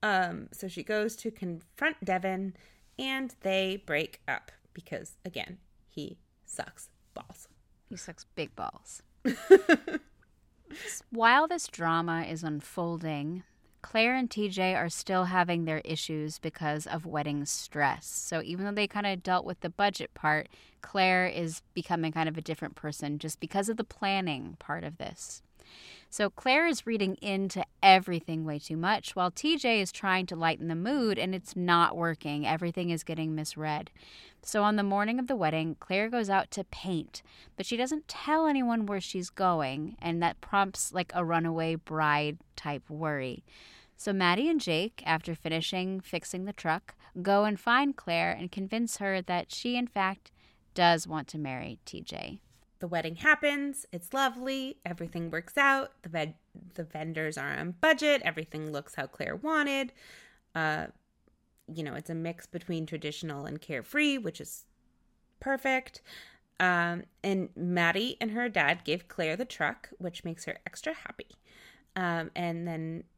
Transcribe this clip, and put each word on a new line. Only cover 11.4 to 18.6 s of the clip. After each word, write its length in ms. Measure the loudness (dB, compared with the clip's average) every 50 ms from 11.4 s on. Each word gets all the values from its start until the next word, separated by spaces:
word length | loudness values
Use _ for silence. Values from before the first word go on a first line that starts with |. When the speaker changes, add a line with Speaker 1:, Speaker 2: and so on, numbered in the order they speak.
| 6 4
Speaker 2:
this 200 | 2 -2 -4 -8
drama 540 | -6 -2 0 2 2 2 2 2 0 -2 -2
is 200 | -4 -6 -6 -4
unfolding, 1000 | -4 -4 -4 -6 -8 -6 -4 -2 -2 -2 -4 -4 -4 -4 -2 -4 -4 -6 -6 -10 _ _ _ _ _ _ _ _
Claire 320 | -2 2 4 4 4 4
and 140 | 2 0 0
T 180 | 0 -2 -2 -2
J 260 | 0 2 2 2 2
are 140 | 2 0 0
still 360 | -2 -6 -4 0 2 2 2
having 400 | 4 4 4 4 4 4 0 0
their 140 | 0 -2 -2 -2
issues 540 | -4 -4 -4 -4 -4 -4 -4 -4 -4 -6 -6
because 480 | -8 -8 -8 -4 -2 -2 -2 -2 -4
of 200 | -4 -6 -6 -6
wedding 380 | -4 -4 -2 -2 -2 -2 -2 -2
stress. 640 | -2 -4 -6 -6 -8 0 2 2 2 2 0 -6
So 360 | -8 -6 -6 -6 -2 -2 -4 -2
even 220 | -2 -4 -4